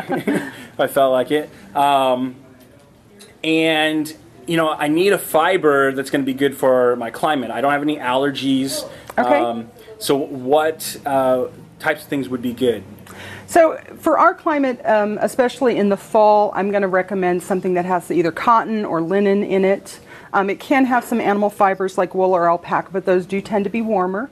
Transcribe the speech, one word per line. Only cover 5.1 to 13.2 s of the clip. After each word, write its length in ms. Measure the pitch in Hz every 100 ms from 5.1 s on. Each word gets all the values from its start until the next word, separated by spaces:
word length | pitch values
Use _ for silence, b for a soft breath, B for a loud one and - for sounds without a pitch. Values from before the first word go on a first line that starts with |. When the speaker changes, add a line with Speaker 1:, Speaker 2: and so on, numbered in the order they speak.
Speaker 1:
a 40 | 196
fiber 760 | - 156 170 190 151 139 135
that's 180 | 135 131
gonna 140 | 147
be 100 | 135
good 220 | 127 139 -
for 400 | 131 127 123 123
my 140 | 117
climate. 420 | - 165 147 113
I 100 | 113
don't 100 | 139
have 100 | 143
any 160 | 147 147
allergies. 880 | 127 131 143 127 135 135 135 - - B B -
Speaker 2:
Okay. 220 | 123 143
Speaker 1:
Um, 300 | 120 117 113 - B -
so 160 | - 139
what, 840 | 156 135 127 151 156 - - - 143
uh, 400 | 135 131 127 127 - - -
types 240 | 156 151
of 40 | -
things 220 | 143 120
would 120 | 127
be 120 | 123
good? 300 | 120 127 104 95 - - B